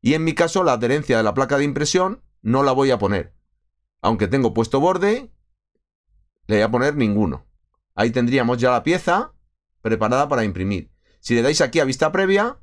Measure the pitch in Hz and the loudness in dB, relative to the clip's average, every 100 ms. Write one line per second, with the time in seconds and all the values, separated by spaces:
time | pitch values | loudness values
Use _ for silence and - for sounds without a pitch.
0 | 117 156 160 160 170 190 175 120 117 147 | 0 0 0 0 0 2 2 2 0 -2
1 | 147 117 110 101 131 139 147 139 147 180 | 0 2 2 0 0 0 0 -2 0 0
2 | 185 240 _ _ 110 127 139 131 139 117 | 0 -4 _ _ -2 0 2 2 2 2
3 | 101 101 76 _ _ _ _ _ _ _ | 0 -2 -6 _ _ _ _ _ _ _
4 | 101 113 101 135 117 113 113 139 165 180 | -2 0 0 0 0 0 0 0 0 2
5 | 196 233 277 _ _ _ _ _ _ _ | 0 -2 -6 _ _ _ _ _ _ _
6 | _ _ _ _ - 104 107 120 135 147 | _ _ _ _ -2 0 2 0 0 0
7 | 113 101 98 65 _ _ _ _ _ - | 0 0 -2 -4 _ _ _ _ _ -4
8 | 117 123 120 135 120 123 127 120 110 180 | -2 0 0 0 0 0 2 2 0 -2
9 | - 180 - _ _ _ _ _ 113 110 | 0 -2 -4 _ _ _ _ _ -4 -2
10 | 110 127 143 135 107 90 95 98 78 _ | 0 0 0 0 -2 -4 -6 -6 -8 _
11 | _ _ - 120 123 156 143 160 135 131 | _ _ -2 2 2 2 0 0 0 0
12 | 156 190 190 196 226 277 | 0 0 0 2 0 -6